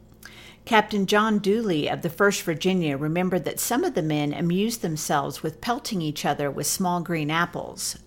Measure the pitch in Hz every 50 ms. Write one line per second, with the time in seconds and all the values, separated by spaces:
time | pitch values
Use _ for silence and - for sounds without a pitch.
0 | - - - - - - - - - - - - - - 226 214 208 - 214 202
1 | 190 175 208 208 214 220 214 202 - 190 208 233 226 202 170 151 143 - - 143
2 | 160 160 - - 202 202 196 - - 175 160 151 - 185 190 185 165 147 139 135
3 | 151 156 160 175 185 185 185 180 185 - - - - - 233 269 381 349 - 190
4 | 156 156 151 147 147 147 147 - 175 170 175 190 208 233 233 - - 175 156 151
5 | - - 160 143 139 139 143 - - 160 156 - - 240 240 269 - - 214 175
6 | 160 151 147 - - 160 143 147 143 139 135 - 156 - - - 190 180 175 175
7 | 165 - 170 160 151 147 160 165 175 - - - - - - - - - - -
8 | -